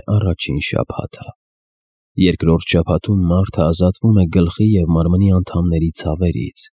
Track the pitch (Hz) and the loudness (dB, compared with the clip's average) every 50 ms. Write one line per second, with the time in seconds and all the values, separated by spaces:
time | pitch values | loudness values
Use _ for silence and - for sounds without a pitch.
0 | - - 104 104 101 92 82 - - - 67 76 - - - - - - - - | -2 -2 0 0 0 0 -2 -4 -6 -6 -6 -6 -4 -4 -4 -4 -4 -4 -6 -10
1 | - - - - - - - _ _ _ _ _ _ _ _ _ _ _ _ _ | -10 -12 -12 -16 -20 -20 -20 _ _ _ _ _ _ _ _ _ _ _ _ _
2 | _ _ _ - 92 90 82 - - 80 82 82 - - - 85 82 - 85 80 | _ _ _ 2 2 2 2 2 2 2 2 0 0 0 0 0 0 0 -2 -2
3 | - - 104 95 90 85 87 92 98 - - - 82 80 85 - 92 90 92 - | -2 -2 -2 0 0 2 2 0 0 0 -2 -2 0 0 0 2 0 0 0 0
4 | - 113 107 98 90 80 - 92 85 85 - - 107 107 107 95 85 80 85 82 | 2 2 4 4 4 4 2 2 2 0 0 0 2 2 2 2 2 2 2 2
5 | 82 85 90 95 98 98 92 92 92 - - 87 87 87 85 80 80 82 - - | 2 2 2 2 2 4 2 2 0 -2 -2 -2 0 0 0 0 0 -2 -4 -4
6 | - 80 78 82 90 85 78 - 57 - - - - - _ | -4 -4 -2 0 0 -2 -2 -2 -6 -8 -10 -12 -16 -16 _